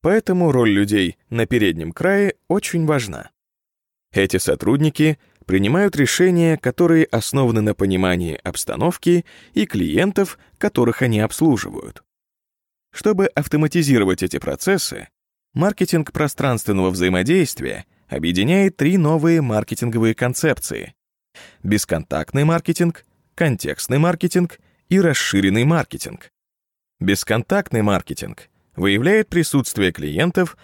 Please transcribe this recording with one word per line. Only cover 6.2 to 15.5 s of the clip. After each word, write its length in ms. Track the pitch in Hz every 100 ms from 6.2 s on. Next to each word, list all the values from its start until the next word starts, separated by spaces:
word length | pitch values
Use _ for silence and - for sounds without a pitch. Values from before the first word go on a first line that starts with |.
| 180 175 165 156
которые 480 | 127 - 175 165 -
основаны 560 | 117 - 135 127 113
на 120 | 107
понимании 640 | - 98 92 92 90 85 76
обстановки 840 | - - - - 165 - 175 175 - - -
и 120 | - 208
клиентов, 720 | 104 82 82 190 196 196 - _ -
которых 420 | - - 117 -
они 180 | 127 107
обслуживают. 840 | 110 - 160 117 - - - - _ _ _ _ _ _ _ _ _
Чтобы 320 | - 208 196 196
автоматизировать 920 | - 151 151 156 170 143 123 95 92
эти 160 | 90 71
процессы, 720 | - 69 - 196 - 50 - _ _ _ _